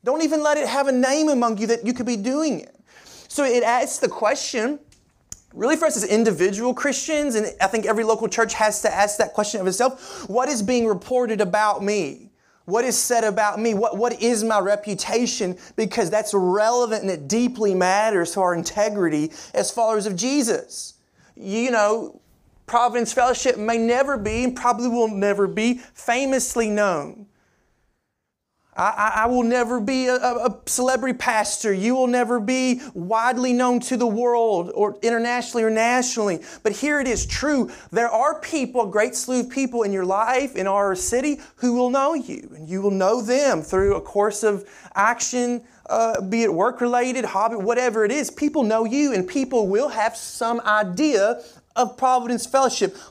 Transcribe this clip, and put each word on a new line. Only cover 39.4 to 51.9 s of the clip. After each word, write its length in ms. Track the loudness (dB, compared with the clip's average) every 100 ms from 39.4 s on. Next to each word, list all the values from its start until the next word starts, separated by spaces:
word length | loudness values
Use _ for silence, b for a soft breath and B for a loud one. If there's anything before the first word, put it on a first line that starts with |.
of 100 | -2
people 320 | -2 -2 0
in 80 | 0
your 140 | 0 0
life, 500 | 0 2 0 -2 -4
in 100 | -2
our 300 | 0 0 -2
city, 440 | -2 -2 0 -4 B B
who 160 | 0
will 180 | 2 2
know 240 | 2 2 0
you. 360 | -6 -12 -14 -18
And 120 | -8
you 140 | -2
will 80 | 0
know 320 | 2 2 2
them 400 | 2 2 2 0
through 340 | 0 2 2 0
a 60 |
course 400 | 0 0 2 2
of 260 | 0 0 -6 B B 2
action, 680 | 2 2 -2 -2 -2 -2 b b -2
uh, 340 | 2 2 0
be 200 | -2 0
it 100 | 2
work-related, 760 | 2 0 2 0 2 0 -2 -2
hobby, 320 | 0 -2 -2
whatever 460 | 0 0 0 2 0
it 60 |
is. 200 | 0 -4
People 320 | -2 -2 0
know 220 | 0 0 0
you, 280 | 0 0
and 140 | 0 -2
people 400 | -2 0 0 2
will 220 | 0 0
have 280 | 0 -2 -4
some 420 | -14 -6 -4 -2
idea 840 | 0 0 0 0 2 4 2 -2 B B _ -2
of 200 | -2